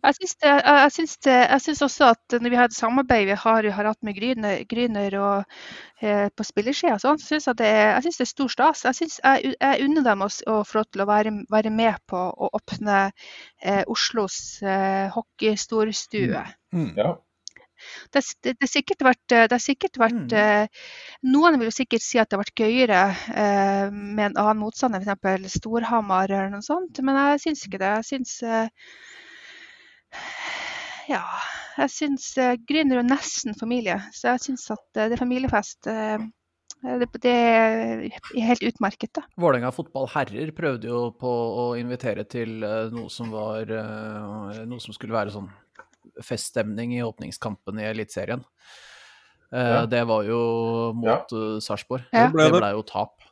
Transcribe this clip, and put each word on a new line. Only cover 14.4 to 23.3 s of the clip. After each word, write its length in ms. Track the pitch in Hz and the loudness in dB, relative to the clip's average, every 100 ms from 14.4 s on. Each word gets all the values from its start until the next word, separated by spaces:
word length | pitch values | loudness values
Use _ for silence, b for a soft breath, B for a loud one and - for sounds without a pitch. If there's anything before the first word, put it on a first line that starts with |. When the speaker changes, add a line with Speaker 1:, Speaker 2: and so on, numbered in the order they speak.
| - - | -12 -8
Speaker 1:
eh, 480 | 202 190 190 190 196 | -2 0 0 0 -2
hockeystorstue. 1300 | 233 - _ 220 208 - 226 214 208 - 214 190 - - - _ | -4 -8 _ 0 0 -2 0 0 -2 -6 -2 -2 -2 -6 -16 _
Speaker 2:
Mm. 200 | 175 143 80 | -4 -2 0
Speaker 3:
Ja. 200 | 123 175 _ _ - _ b B B B B | -2 -2 _ _ -20 _ b B B B B
Speaker 1:
Det, 100 | 277 - - | -2 -2 -6
det, 120 | - | -6
det 80 | 247 | -2
har 80 | 262 | -2
sikkert 320 | 285 - 254 | -2 -2 2
vært, 300 | 262 247 - | 2 2 2
eh, 140 | 240 226 | 4 4
det 80 | |
har 120 | 247 - | 2 -2
sikkert 320 | 269 381 262 | -2 -4 2
vært, 320 | 226 233 240 | 2 2 0
Speaker 4:
Mm. 20 | |
Speaker 1:
eh, 340 | 220 214 208 214 B B B B B | 2 4 4 0 B B B B B
noen 340 | 262 277 339 294 | 2 6 6 6
vil 100 | 226 | 0
jo 40 | |
sikkert 280 | - 254 233 | -2 -2 -2
si 160 | - 233 | 0 2
at 100 | 220 | 2
det 80 | 196 | 0
har 60 | |
vært 100 | 208 | -4
gøyere, 480 | - 220 240 247 190 196 180 B | 0 2 4 4 6 4 0 B